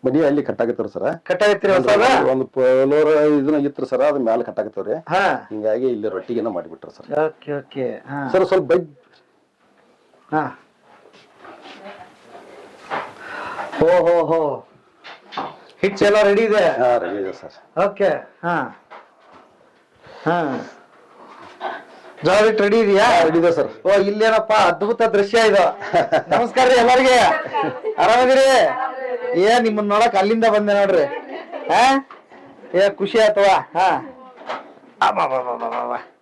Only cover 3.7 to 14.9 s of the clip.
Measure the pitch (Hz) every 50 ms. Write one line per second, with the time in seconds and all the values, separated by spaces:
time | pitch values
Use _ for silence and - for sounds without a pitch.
3.7 | 143 - 135 - - 123 131 151 147 143 127 113 110 120 117 - 101 - - 107
4.7 | - - 95 98 120 160 165 - 156 185 202 185 147 120 104 - 107 107 107 110
5.7 | 107 117 131 131 123 107 104 110 95 95 92 - 120 113 104 117 101 87 82 82
6.7 | 80 - - 78 - _ - - 139 151 156 160 156 _ - - 147 143 135 _
7.7 | - 139 131 120 107 - - 131 139 143 139 131 113 185 190 185 190 190 160 131
8.7 | 160 180 170 156 143 _ _ _ _ _ _ _ _ _ _ _ _ _ _ _
9.7 | _ _ _ _ _ _ _ _ _ _ _ _ - - 147 131 - - _ _
10.7 | _ _ _ _ _ _ _ - _ - _ _ _ _ - - - - - -
11.7 | - - - 196 - - - - _ _ _ - - - - - - - - -
12.7 | - - - - - - - - - - - - - - - - - - - -
13.7 | - - 156 160 180 180 160 165 175 170 165 147 165 165 156 147 131 120 - _
14.7 | _ _ _ _